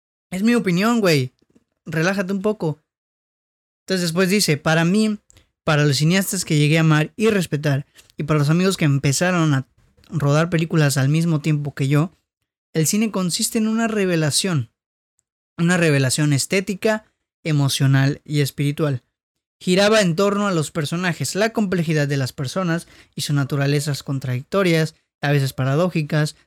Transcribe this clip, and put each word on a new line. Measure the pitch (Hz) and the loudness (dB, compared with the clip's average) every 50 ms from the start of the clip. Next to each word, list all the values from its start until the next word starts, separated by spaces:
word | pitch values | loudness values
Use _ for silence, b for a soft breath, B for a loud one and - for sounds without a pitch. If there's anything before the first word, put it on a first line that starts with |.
| _ _ _ _ _ _ | _ _ _ _ _ _
Es | 180 185 | -6 -2
mi | 202 226 240 | 0 2 2
opinión, | 240 - 196 170 175 202 226 240 233 | 2 0 0 0 0 2 2 2 2
güey. | 202 180 160 143 127 127 - _ _ _ _ _ _ _ _ _ _ | 2 2 2 2 0 -2 -8 _ _ _ _ _ _ _ _ _ _
Relájate | - 160 160 160 185 196 196 196 180 | -6 -4 -2 0 0 0 -2 -4 -4
un | 202 196 | -4 -2
poco. | 190 214 214 - 180 160 147 - _ _ _ _ _ _ _ _ _ _ _ _ _ _ _ _ _ _ _ _ _ | -2 -2 -2 -2 -4 -4 -4 -6 _ _ _ _ _ _ _ _ _ _ _ _ _ _ _ _ _ _ _ _ _
Entonces | - 185 185 | -4 -2 -2
después | 175 170 160 180 190 175 | -2 -2 0 0 2 2
dice, | 190 214 - - 151 | 2 2 2 2 0
"Para | 135 - 160 160 165 165 | 0 0 2 2 2 2
mí, | 170 190 214 220 214 208 - _ _ b b b b _ _ | 2 2 2 0 0 -2 -6 _ _ b b b b _ _
para | _ - 156 147 147 | _ 0 2 2 2
los | 151 135 127 | 2 2 2
cineastas | 147 160 180 190 190 - - 185 - | 2 2 2 2 0 -2 -4 -6 -4
que | - 165 147 | 0 0 2
llegué | 147 147 156 165 | 2 2 2 2
a | |
amar | 165 160 151 151 151 151 - | 4 4 4 2 0 -2 -2
y | - 214 220 | -2 0 0
respetar, | 220 196 170 - - 143 147 151 139 135 143 b b b b b _ | 2 0 -2 -2 -4 -4 -2 -2 -2 -2 -4 b b b b b _
y | - | -8
para | 156 143 156 151 | -4 0 0 2
los | 143 143 | 2 2
amigos | 160 175 185 196 185 | 2 2 2 0 0
que | - 175 | 0 2
empezaron | 147 139 139 - 147 131 - 180 180 180 175 160 156 | 2 2 2 2 0 0 0 0 0 2 2 2 2
a | 143 131 127 - _ _ _ _ _ _ _ - | 2 0 -2 -6 _ _ _ _ _ _ _ -8
rodar | - 147 143 143 143 151 165 175 | -4 -2 0 2 2 2 2 0
películas | 180 160 170 160 175 160 151 143 135 | 0 -2 -2 0 2 2 2 2 2
al | 143 131 135 | 0 0 2
mismo | 151 160 165 170 160 151 | 2 2 2 0 0 0
tiempo | - 160 151 147 147 143 - | 0 0 -2 -2 -2 -6 -6
que | - 143 135 | -4 -2 0
yo, | 147 143 156 185 - _ _ _ _ _ _ _ _ _ _ _ | 2 2 0 0 -4 _ _ _ _ _ _ _ _ _ _ _
el | - 160 160 | -2 -2 -2
cine | - - 208 226 220 | 0 0 -2 -2 -2
consiste | - 202 185 175 156 - 220 - - 233 | -2 -2 -2 -2 -2 -4 -4 -2 -2 -2
en | 220 220 | -2 0
una | 220 226 226 226 | 0 -2 -2 -2
revelación. | 214 214 190 185 175 160 156 147 131 - - 196 170 143 117 - _ _ _ _ _ _ _ _ _ _ _ _ _ _ _ _ _ - | -2 -2 0 0 0 0 0 0 0 -2 -2 -2 -2 -4 -4 -6 _ _ _ _ _ _ _ _ _ _ _ _ _ _ _ _ _ -2
Una | 170 170 180 | 0 2 2
revelación | 180 170 160 147 139 135 127 - - 151 151 | 2 2 2 2 2 2 0 0 0 0 2
estética, | 143 131 - - 180 196 190 - 196 180 - 220 214 220 - _ _ _ _ _ _ _ | 0 0 -2 -2 -2 -2 -2 -4 -6 -4 -2 -2 -2 -4 -6 _ _ _ _ _ _ _
emocional | - 170 151 143 139 135 - - 143 135 135 135 135 139 147 - _ | -4 -2 0 0 0 0 0 0 2 4 4 4 2 0 -2 -4 _
y | - 151 147 | -4 -2 -2
espiritual. | 143 131 - - 143 143 143 - 156 147 135 123 - _ _ _ _ _ _ _ _ _ _ _ | -2 -2 -4 -4 -4 -4 -2 -2 -2 -2 -4 -6 -8 _ _ _ _ _ _ _ _ _ _ _
Giraba | - 180 180 185 202 208 220 220 | -4 0 2 2 4 4 4 4
en | 202 175 160 | 2 2 2
torno | 175 196 202 202 202 208 | 0 0 0 0 0 -2
a | 202 | 0
los | 185 165 147 - | -2 -2 -4 -4
personajes, | - 175 147 139 165 170 185 180 156 - 135 - - | -4 -6 -4 -4 -4 -4 -4 -4 -4 -4 -6 -6 -2
la | 180 214 226 220 | -2 -2 -2 0
complejidad | 226 214 185 190 175 160 160 160 151 143 | -2 -2 -2 -2 -2 -2 0 0 0 0
de | 139 147 135 | 0 -2 -2
las | 131 120 | -4 -4
personas | - - 143 127 - 196 165 170 165 170 B B B B B B _ | -6 -8 -8 -6 -4 -4 -2 -2 -4 -4 B B B B B B _
y | - | -8
sus | - - 147 | -4 -2 0
naturalezas | 143 139 123 151 139 139 139 143 147 143 151 139 - | 0 0 0 -2 0 0 0 0 0 -2 -4 -6 -6
contradictorias, | - - 139 135 - 127 123 123 143 - - 196 196 180 165 160 160 156 - _ _ _ _ _ | -6 -6 -8 -6 -4 -6 -6 -6 -6 -4 -2 0 2 2 2 2 0 -2 -6 _ _ _ _ _
a | - 143 | -2 0
veces | 147 143 139 131 - | 0 0 0 -2 -2
paradójicas, | - 131 131 135 151 180 180 - 170 151 143 165 151 151 151 b b b | -2 -2 0 0 0 0 0 -2 -4 -4 -2 -2 -2 -2 -2 b b b